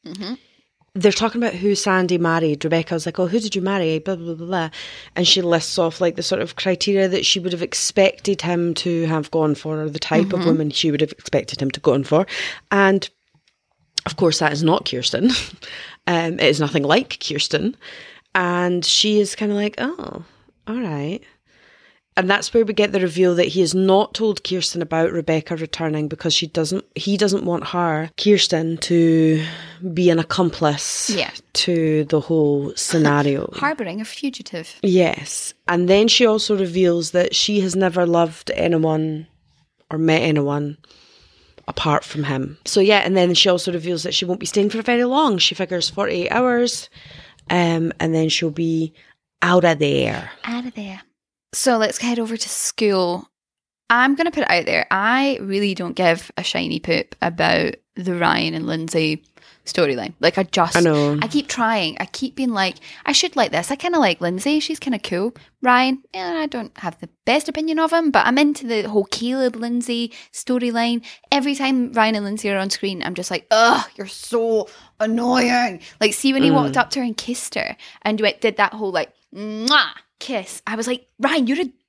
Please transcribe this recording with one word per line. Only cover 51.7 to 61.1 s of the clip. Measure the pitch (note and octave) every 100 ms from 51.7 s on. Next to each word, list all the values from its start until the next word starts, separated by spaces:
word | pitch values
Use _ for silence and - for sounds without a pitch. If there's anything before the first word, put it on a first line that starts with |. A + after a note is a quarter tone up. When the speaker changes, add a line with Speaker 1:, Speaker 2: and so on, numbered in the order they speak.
| A#3
Speaker 1:
let's | G#3+ -
head | A#3+ A#3+
over | A3+ A3+
to | -
school. | - - - G#3+ F#3+ F3+ F3+ - _ _ _ _ _ _
I'm | A#3 C4 C#4+
gonna | E4
put | D4+
it | -
out | F3 -
there. | E2 -
I | F#3+ G#3 B3+ C#4 C4+
really | G3 G3 G3+
don't | F#3 F3 E3+
give | F3+ E3+ - -
a |
shiny | F3+ - E3+ D#3+
poop | - E3 - -
about | F3 E3+ E3 E3+ F3+ - _ -
the | F#3 F3
Ryan | E3+ E3+ E3
and | E3 E3
Lindsay | D#3+ D#3+ E3 D#3 D#3 _ _ _ _ -
storyline. | - D#3 B2 G2 -
Like, | D#3 -
I |
just, | F#3+ - E3+ F3+
Speaker 2:
I |
know. | E3+ D3+ D3